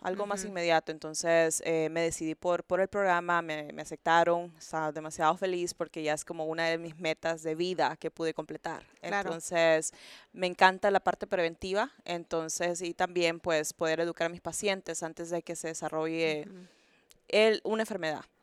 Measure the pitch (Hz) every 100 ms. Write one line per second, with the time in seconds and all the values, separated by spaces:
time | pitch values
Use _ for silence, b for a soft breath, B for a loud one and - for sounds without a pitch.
0 | 185 190 208 202 208 185 170 165 - 156
1 | 156 156 170 165 160 - - 165 156 165
2 | 165 160 160 160 180 175 - 180 190 208
3 | 196 175 175 175 170 151 147 151 151 156
4 | - 170 170 170 175 165 - 160 156 151
5 | 156 - 156 180 190 180 175 - 160 -
6 | 151 156 - 170 156 160 165 165 170 156
7 | 170 156 165 165 160 156 180 175 143 160
8 | 160 - 165 156 156 156 165 156 - _
9 | 175 202 190 165 - 170 165 160 160 B
10 | B B B - 185 175 190 190 - 196
11 | - - 208 185 165 165 190 196 262 -
12 | - 175 165 165 160 - 175 175 175 170
13 | 180 175 170 165 180 156 151 - 160 160
14 | 170 165 170 175 - 165 202 190 - 165
15 | 165 160 170 170 165 170 165 160 156 160
16 | 160 160 160 151 175 190 185 B B B
17 | B - - 208 220 214 - 220 220 208
18 | 160 147 - _